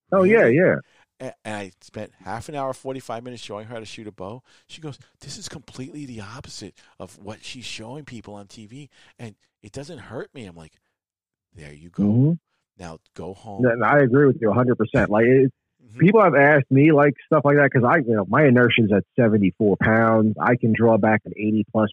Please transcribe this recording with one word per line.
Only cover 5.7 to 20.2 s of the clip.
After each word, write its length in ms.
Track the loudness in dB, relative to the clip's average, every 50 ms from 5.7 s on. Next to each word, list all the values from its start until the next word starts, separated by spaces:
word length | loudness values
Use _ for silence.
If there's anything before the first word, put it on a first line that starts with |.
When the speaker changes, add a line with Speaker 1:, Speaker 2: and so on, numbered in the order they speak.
| -18 -16 -16 -14 -16 -16 -16
Speaker 2:
the 160 | -16 -16 -16
opposite 540 | -16 -18 -18 -20 -20 -20 -18 -18 -18 -18 -20 _ _ _ _ -20
of 180 | -20 -20 -20 -20
what 240 | -18 -18 -18 -18 -18
she's 220 | -18 -18 -16 -16
showing 400 | -16 -14 -16 -16 -16 -18 -18 -18
people 280 | -18 -18 -18 -18 -18 -18
on 120 | -20 -20
T 180 | -20 -20 -20 -20
V, 240 | -20 -20 -20 -20 -20 _ _ _ _ _
and 180 | -20 -20 -20 -20 _ _ _ _ _
it 100 | -20 -20
doesn't 280 | -18 -18 -16 -16 -18 -20
hurt 340 | -18 -16 -14 -14 -14 -16 -18
me." 100 | -20 -18
I'm 100 | -18 -20
like, 180 | -20 -20 -20 _ _ _ _ _ _ _ _ _ _ _ _ _ _ _ _ _
"There 180 | -20 -20 -20 -20
you 160 | -20 -20 -12
go. 140 | -6 -4 -2
Speaker 1:
Mm-hmm. 280 | 0 0 0 0 0 -2 -4 _ _ _ _ _ _ _
Speaker 2:
Now 220 | -18 -18 -18 -18 -20 _ _ _
go 180 | -16 -16 -16 -16
home." 280 | -18 -18 -14 -6 -4 -2
Speaker 1:
No, 100 | -2 -2
no, 100 | -2 0
I 140 | 2 2 2
agree 260 | 2 4 4 4 4
with 100 | 4 2 0
you 80 | 0 0
a 40 | 0
hundred 220 | 0 0 0 0
percent. 320 | -2 -2 -2 0 0 0 0
Like, 160 | 2 2 2
it, 260 | 4 4 4 4 2 -2 _ _ _ _ _
Speaker 2:
Mm-hmm. 180 | _ -14 -2 2
Speaker 1:
people 200 | 2 4 6 6
have 140 | 4 4 4
asked 340 | 4 4 6 4 4 2 2
me, 220 | 4 4 6 6
like, 220 | 6 4 4 2 0 -2 -4
stuff 180 | -2 0 2 2
like 100 | 2 4
that, 160 | 4 4 2
'cause 120 | 2 2 2
I, 120 | 2 2 0
you 140 | 0 0 0
know, 100 | 0 0
my 180 | 0 2 4 4
inertia 380 | 6 6 6 4 4 2 2 2
is 80 | 2
at 120 | 2 0 -2 _ _
seventy-four 600 | 0 2 2 2 2 2 0 0 0 0 0 2 2
pounds. 540 | 0 2 2 2 2 2 2 2